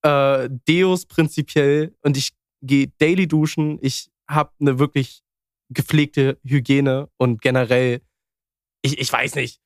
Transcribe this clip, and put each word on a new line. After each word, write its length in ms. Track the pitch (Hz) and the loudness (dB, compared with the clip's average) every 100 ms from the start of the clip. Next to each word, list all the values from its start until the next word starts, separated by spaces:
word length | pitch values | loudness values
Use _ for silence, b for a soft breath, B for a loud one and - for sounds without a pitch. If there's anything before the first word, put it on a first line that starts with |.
Äh, 440 | 151 143 139 135 127 127 - | 2 2 2 0 -2 -6 0
Deos 380 | 170 185 180 - | 2 2 0 -2
prinzipiell 840 | - 156 - 143 156 143 147 156 _ | -2 -2 -2 -2 0 2 2 -2 _
und 120 | 147 139 | -2 -2
ich 160 | - _ _ _ | -6 _ _ _
geh 300 | 131 139 135 _ | 0 0 0 _
daily 280 | 151 185 175 | 0 2 0
duschen. 500 | 156 151 - 151 151 | 0 0 -2 -4 -4
Ich 280 | 135 - - _ - | -6 -6 -14 _ -6
hab 260 | 147 147 _ | -4 -4 _
eine 200 | 143 127 | 0 2
wirklich 440 | 147 143 127 - _ _ _ _ _ | 0 0 -4 -10 _ _ _ _ _
gepflegte 720 | 123 - 156 147 - 135 - | -8 0 0 0 0 0 -2
Hygiene 640 | 127 139 117 139 139 131 143 _ | -2 -2 2 2 2 -2 -6 _
und 240 | 123 113 | -2 0
generell, 600 | 131 127 120 123 127 120 _ _ _ _ _ _ _ _ | 0 0 2 2 2 -2 _ _ _ _ _ _ _ _
ich, 160 | 139 143 | -6 -4
ich 120 | 127 | -4
weiß 240 | 120 131 147 | -2 -2 -4
nicht. 240 | 123 - | -8 -10